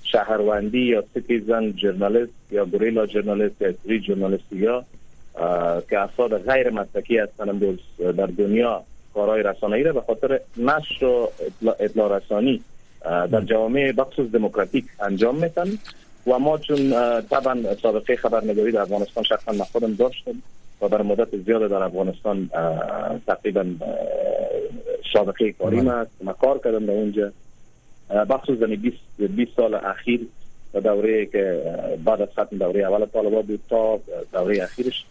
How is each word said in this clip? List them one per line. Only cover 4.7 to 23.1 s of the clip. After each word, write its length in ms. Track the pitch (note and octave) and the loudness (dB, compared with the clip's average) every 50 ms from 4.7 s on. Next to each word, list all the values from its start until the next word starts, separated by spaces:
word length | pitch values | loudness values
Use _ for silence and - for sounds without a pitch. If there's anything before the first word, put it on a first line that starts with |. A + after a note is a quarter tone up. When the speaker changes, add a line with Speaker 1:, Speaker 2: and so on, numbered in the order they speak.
| A#2+ B2+ B2 - - - - - - - - - - - | 0 0 -4 -8 -18 -20 -18 -18 -18 -18 -18 -16 -8 -4
Speaker 1:
اه، 420 | E2+ E2+ F2 F2 E2+ E2+ E2+ F2 E2+ - | -2 0 0 2 2 0 0 0 -2 -2
که 100 | G#2 G#2 | 0 0
افراد 520 | G2 G#2+ - - B2 A#2 A2 G#2 F2+ A#2 | 0 -2 0 0 2 2 2 0 0 2
غیر 180 | C3+ C3+ B2+ B2 | 2 4 4 2
مسلکی 480 | A2 G#2+ G2 - - G#2 F#2+ - A#2+ A2+ | 0 -2 -4 -4 -4 -6 -2 2 2 2
هستن 320 | G#2+ G2+ - - G#2+ G2+ | 2 0 -4 -6 -4 -4
امروز 300 | G2 G2+ G2+ G2 F#2 F2+ - - - - F2 F2+ F2 F2 | -2 0 0 0 0 -2 -8 -16 -8 -2 -2 0 2 2
در 80 | G2 | 0
دنیا 580 | F2+ F2+ E2+ G#2 G2+ G#2 A2+ A#2+ A#2+ A2 F2+ - - - - - - - | -2 0 0 0 2 4 2 4 2 0 -2 -6 -10 -20 -20 -20 -10 -4
کارهای 300 | G#2 G#2 G#2 A2 A2 G#2 | 0 0 2 2 2 2
رسانه‌ای 400 | G2+ F#2+ - - G#2 G#2 A2+ C#3 | 0 -2 -2 -2 0 0 2 2
را 100 | E3 D#3 | 2 0
به 80 | B2+ | 0
خاطر 380 | - - A2+ - - B2+ C3+ B2+ - - - A#2+ | -2 -2 -2 0 0 0 0 0 -2 -6 -6 -2
نشر 480 | A#2+ C3 D3 D#3 D3 - - - C3 | 0 2 2 0 0 -4 -4 0 2
و 240 | B2+ B2 A#2+ A#2 G#2+ - - - | 2 2 2 2 -2 -4 -4 -8
اطلاع، 300 | - - - A2+ A2+ - - | -8 -8 -2 0 0 0 2
اطلاع 380 | G#2 G#2 - A2 G#2+ G#2 G2+ G2 | -2 -2 2 2 2 2 2 0
رسانی، 440 | - - G#2+ G#2 A2 C3+ C3 A2 - - - - - - - - - | -2 -2 -2 0 2 2 0 0 -4 -12 -20 -20 -20 -20 -20 -10 -6
اه، 220 | D#2+ E2+ F2 F2 F2 | -2 0 0 0 2
در 120 | - A2 | 2 0
Speaker 2:
مم. 60 | G2+ | 2
Speaker 1:
جوامع 460 | - A2+ A2 A2 A2+ A#2+ C#3 C#3+ C3+ | 2 2 2 2 2 2 2 2 2
بخصوص 400 | B2+ G#2+ C3+ C3 - - C3+ A#2 | 2 0 0 0 0 -4 -4 2
دموکراتیک 540 | G#2+ A2+ A2 G2+ - G#2+ G2 F#2 - C3+ B2 - - - | 2 2 2 2 0 0 -2 2 0 -2 -2 -2 -10 -6
انجام 360 | G#2 G2+ G2 F#2+ G#2+ A#2 B2+ | -4 -4 0 2 2 2 2
می‌تن 320 | D3+ E3 E3+ E3 - F3 F#3+ G#3 A3 - - - - - - - - - A#2+ | 2 -2 -2 0 -2 -2 -2 -2 -6 -8 -14 -18 -20 -20 -20 -20 -8 2 2
و 120 | B2+ B2+ | 2 4
ما 180 | C3+ D3 D#3 D#3 | 4 2 2 0
چون، 360 | D3+ - D3+ C#3+ C3+ C3+ C3 | 0 0 0 2 2 4 4
اه، 280 | A#2+ A#2+ A#2+ A#2+ A#2 | 4 4 2 2 0
طبعاً 360 | G#2 - C#3 C#3 B2+ C3 B2+ B2 A#2 G2+ G2+ G2+ | 0 0 0 2 2 2 0 0 0 -2 -2 2
سابقه 340 | - A2+ G#2 G#2+ G#2 - B2+ | 2 2 2 2 2 0 0
خبرنگاری 560 | A#2+ - A#2+ G#2+ A2+ G#2+ A2 G#2 G#2 G#2+ A#2 | 2 2 2 2 2 2 2 2 2 2 2
در 100 | A2+ G#2+ | 4 2
افغانستان 420 | G2+ F#2 G2+ G#2 G2+ - - A#2 G#2+ | 0 2 0 -2 -2 -2 -2 -2 0
شخصاً 280 | - A2 G#2 - - | 2 0 0 0 -4
من 140 | A2 G2+ F#2+ | -2 -2 -4
خودم 280 | - - A#2 A2+ A2 G#2+ | -2 -2 0 0 0 2
داشتم 400 | G2 A#2+ B2+ B2+ - - B2+ A#2 A#2+ - - - - - - - - | 2 2 2 0 -4 -10 -10 -10 -10 -10 -14 -16 -16 -16 -16 -10 -4
و 60 | G#2 G2+ | 0 2
بر 140 | G2 G#2+ | 2 2
مدت 360 | G#2+ G#2 G#2 G2+ A#2 - - G2+ | 2 2 2 2 2 0 0 -6
زیاد 320 | F2+ F#2+ A2+ A2+ A2 G#2 | 0 2 2 2 4 2
در 140 | G2 F#2+ F#2+ | 2 0 0
افغانستان، 680 | F#2 F2 F#2 F#2+ F#2+ F2+ - - G#2+ G2+ G2 F#2 E2 - | 0 0 -2 -2 -2 -2 -4 -2 -2 -2 -2 -2 -2 -2
اه، 680 | E2+ E2 E2 D#2+ E2 E2+ E2+ F2 F2 F2 F2 | -2 0 0 -2 -2 -4 -4 -4 -4 -4 -4